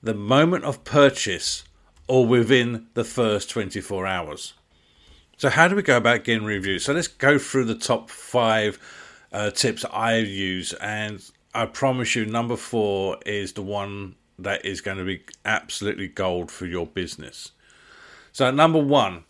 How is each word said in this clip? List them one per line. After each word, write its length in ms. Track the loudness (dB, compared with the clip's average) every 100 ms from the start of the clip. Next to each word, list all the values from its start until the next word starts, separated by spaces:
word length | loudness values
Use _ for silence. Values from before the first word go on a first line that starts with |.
the 120 | -4
moment 500 | -4 2 4 4 2
of 220 | -2 -8 0
purchase 800 | 6 6 6 -4 -4 -4 -6 -10 _ _ _ 2
or 180 | 4 6
within 600 | 4 6 4 4 -4 -6
the 100 | -6
first 460 | -6 0 0 0 -2
twenty-four 580 | -6 -6 -8 -8 -6 -4
hours. 460 | -4 -6 -10 -14 -18 _ _ _ _ _ -20 _ _
So 140 | 0
how 180 | 4 4
do 80 | 4
we 60 |
go 160 | 2 4
about 260 | 4 2
getting 220 | 0 -2 0
reviews? 400 | -4 -2 -2 -2
So 80 |
let's 160 | -2 -4
go 280 | _ 4 4
through 280 | 2 -2 0
the 100 | -2
top 340 | 0 -2 -2
five, 720 | -20 -2 2 4 2 0 -4 -16 -20 -20 -20 _
uh, 160 | -4 -4
tips 320 | 0 -2 -2 -8
I 280 | -2 0 0
use, 520 | 0 -4 -4 -4 -8
and 480 | -8 -8 -6 -8 -10 -18 _ _
I 120 | -6 -6
promise 500 | -2 0 0 -2 -2
you 100 | -2
number 300 | -2 -4 -6
four 600 | -4 -2 0 0 -2 -4 -6
is 260 | -6 -6
the 120 | -8
one 520 | -8 -6 -6 -10 -14 -18 _ -10
that 240 | -6 -4
is 160 | -6 -8
gonna 240 | -8 -6
be 200 | -6 -6 -10 -12
absolutely 640 | -4 -4 -4 -6 -4 -4 -8
gold 440 | -4 -2 -2 -6
for 140 | -10 -8
your 200 | -6 -6
business. 680 | -6 -8 -10 -16 -18 -20 _ _ _ -20 -20 -20 -20 -20
So 180 | 0 2
number 300 | 6 6 6
one 460 | 4 4 2 -2 _